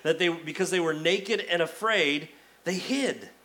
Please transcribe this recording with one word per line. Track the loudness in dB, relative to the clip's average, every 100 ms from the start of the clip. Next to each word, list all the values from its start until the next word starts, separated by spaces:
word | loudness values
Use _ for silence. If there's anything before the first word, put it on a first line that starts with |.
that | 0 2
they, | 2
because | 0 -6 -2 0
they | 2
were | 0
naked | 0 2 0 0 -2
and | 0 0
afraid, | 0 0 0 2 2 0 -4 -18 -20 -10
they | -6 -4
hid. | -2 -2 0 -4 -10 -20